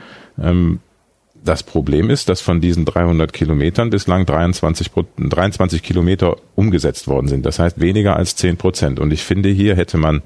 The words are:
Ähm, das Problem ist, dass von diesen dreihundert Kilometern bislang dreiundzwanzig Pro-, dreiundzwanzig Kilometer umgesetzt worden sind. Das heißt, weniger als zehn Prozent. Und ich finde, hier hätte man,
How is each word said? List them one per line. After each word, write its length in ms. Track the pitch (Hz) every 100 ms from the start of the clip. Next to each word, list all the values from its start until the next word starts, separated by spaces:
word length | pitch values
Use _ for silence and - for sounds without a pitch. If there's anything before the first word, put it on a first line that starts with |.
| - - - -
Ähm, 400 | 85 90 85 85 - _ _ _ _ _
das 180 | - 78
Problem 480 | - 82 71 76 110
ist, 180 | 143 -
dass 120 | 90
von 200 | - 87
diesen 240 | 85 85
dreihundert 480 | 78 85 87 82 80
Kilometern 580 | - 78 76 80 - 117
bislang 360 | 107 - 92 90
dreiundzwanzig 680 | 76 87 90 80 85 85
Pro-, 140 | - 87 -
dreiundzwanzig 640 | 71 - 98 - 92 80
Kilometer 540 | - 90 87 98 90 - _
umgesetzt 540 | - 104 87 71 - -
worden 180 | 69 69
sind. 200 | 69 67
Das 120 | 76
heißt, 220 | 85 -
weniger 360 | 85 101 101 85
als 200 | 90 -
zehn 220 | 90 85
Prozent. 420 | 92 - 73 67
Und 120 | 76
ich 120 | 78
finde, 240 | - 95 98
hier 280 | 98 104 90
hätte 200 | 87 82
man, 260 | 78 78